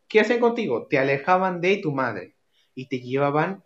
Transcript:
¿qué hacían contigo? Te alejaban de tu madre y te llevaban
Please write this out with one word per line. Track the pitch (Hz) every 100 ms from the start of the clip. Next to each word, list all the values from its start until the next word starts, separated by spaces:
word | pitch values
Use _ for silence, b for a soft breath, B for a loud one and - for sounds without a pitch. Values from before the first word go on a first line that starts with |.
| -
¿qué | 214
hacían | 214 240
contigo? | 240 233 202 120 -
Te | 143
alejaban | 135 139 - 185 185 175
de | 175 202
tu | 170
madre | 135 127 101 - _ _ _ _
y | - 135
te | 127
llevaban | 123 131 143 147 170 196